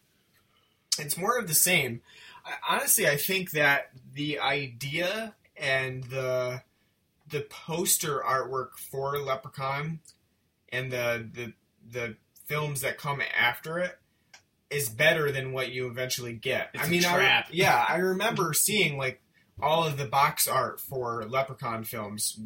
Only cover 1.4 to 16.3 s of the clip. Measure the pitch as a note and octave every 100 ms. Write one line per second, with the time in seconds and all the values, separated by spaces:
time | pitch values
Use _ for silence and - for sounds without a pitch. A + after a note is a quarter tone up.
1.4 | G3 D3+ F3+ F3+ C3 A#2 _ - - -
2.4 | - - - - - - F#3+ C#3+ - F#3+
3.4 | F#3 D3+ D3 - - - - C3+ D3 D3
4.4 | C3 C#3+ C#3 A#2 C#3 D#3 F3+ G#3+ A3 -
5.4 | _ - D3 C3+ C3 C3 B2 C3 C3 B2+
6.4 | B2+ B2+ - _ _ _ _ _ - D3+
7.4 | - - - D#3+ G3 - D#3+ C#3 - C3
8.4 | B2 C3 B2+ - - C3+ C3+ C#3+ C3+ C3+
9.4 | C#3 - C3+ C#3 D#3 D#3+ - - _ _
10.4 | _ _ - B2 B2+ B2+ A#2+ A#2 A2 A#2+
11.4 | A#2 - _ _ A2 A#2+ A#2 - _ -
12.4 | - D3+ D3+ C#3 C3+ - D3 C#3+ - -
13.4 | A#2 A#2+ D#3 E3+ F3+ - _ _ _ -
14.4 | _ _ - C#3+ B2 A2 D#3 E3 C#3+ C3+
15.4 | C3 C3 B2+ B2+ B2+ A#2+ B2+ B2+ A#2+